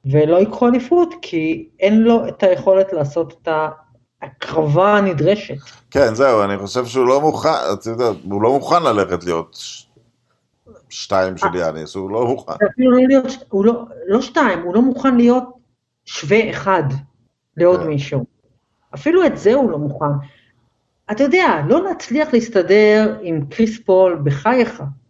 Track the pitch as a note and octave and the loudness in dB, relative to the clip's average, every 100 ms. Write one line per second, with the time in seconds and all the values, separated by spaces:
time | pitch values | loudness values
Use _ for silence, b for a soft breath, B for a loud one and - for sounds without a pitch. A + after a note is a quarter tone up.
0 | C3+ D3 D3+ F3 G#3+ - A#3+ B3+ - F4 | 2 2 4 4 2 2 2 2 2 2
1 | E4+ - - E3+ D#3+ E3 - _ G3 G#3+ | 2 -4 -8 -4 -2 -4 -10 _ 2 4
2 | A3+ A#3 - - G3 F3+ G3 F#3+ F#3+ F3 | 4 2 0 0 0 2 2 2 2 -2
3 | C#3+ E3+ D#3+ - E3+ D#3 D#3 - _ _ | -4 -4 -6 -8 -6 -4 -4 -8 _ _
4 | _ _ D3 _ - D#3+ D3+ D3+ G3 G#3 | _ _ -20 _ -6 -2 0 2 4 2
5 | G3 D3+ F3 G#3 - C#3 B B _ C3+ | 2 0 0 0 -4 -16 B B _ 0
6 | B2 A2 C3+ A2+ G2+ G2+ G2+ A#2 B2 B2+ | 2 2 2 2 0 -4 -4 -6 -4 0
7 | B2 C3+ D3+ - D#3 D#3 C2+ G2+ A2+ A2+ | 2 2 0 -2 -2 -2 -4 -6 -8 -2
8 | A#2+ F2 F2+ G2 A#2 C#3 - E3+ D3+ G#2+ | -2 -4 -6 -2 0 0 0 0 2 0
9 | F2+ F2 E2+ E2 D#2+ - - - _ _ | 0 -4 -4 -6 -6 -16 -18 -18 _ _
10 | _ _ _ _ _ _ _ - _ - | _ _ _ _ _ _ _ -20 _ -18
11 | - G2 F#2 F2+ G2 F2 E2 D#2 D#2 G2 | -2 0 0 -2 -4 -2 -4 -6 -12 -10
12 | F#2+ G#2+ A#2+ C3+ - - G#3 - B3+ B3 | -6 -4 -2 -4 -8 -4 -4 0 2 4
13 | C4 C4+ B3+ - - G3 G#3 A#3 - - | 4 2 0 -12 -6 0 0 0 -8 -14
14 | F3 A3 C#4 E4 B3+ F3 F3 G3 C4 B3 | -2 -2 0 0 0 -2 -2 0 0 0
15 | C4+ B3 A#3+ B3+ B3 - _ _ _ _ | 0 2 4 2 -2 -20 _ _ _ _
16 | - - D3 G#3+ - - G3 F#3 C#3+ C3+ | -16 -12 0 0 0 -4 -2 0 0 -6
17 | - _ _ _ _ - F3 F3+ D#3+ D3 | -10 _ _ _ _ 0 2 2 0 -4
18 | C#3 C3+ A#2+ _ _ _ _ _ _ C#3+ | -4 -6 -6 _ _ _ _ _ _ -6
19 | D4 F4 D#4+ - G3 C4 A#3 D3+ D3 C#3 | 0 4 2 2 2 2 2 -2 -6 -4
20 | D3+ C#3 C#3 B B _ _ _ _ _ | -2 -4 -8 B B _ _ _ _ _
21 | - G#3+ C#4 F4+ E4 E3 C#3+ D4 F#4+ - | -10 -2 2 2 2 0 2 0 0 -8
22 | - B3+ D4+ A#3+ A3+ G3 E3 G3+ G#3+ G#3+ | -4 -4 0 0 0 -2 2 4 6 4
23 | G#3+ G#3+ F3+ D#3+ C#3+ - A3 - - F#3 | 2 -4 -6 -6 -6 -2 -2 -2 0 4
24 | F#3 E3 C#3+ C#3 A3 B3+ A3+ - C#3 - | 4 2 -4 -2 0 2 0 -4 -14 -14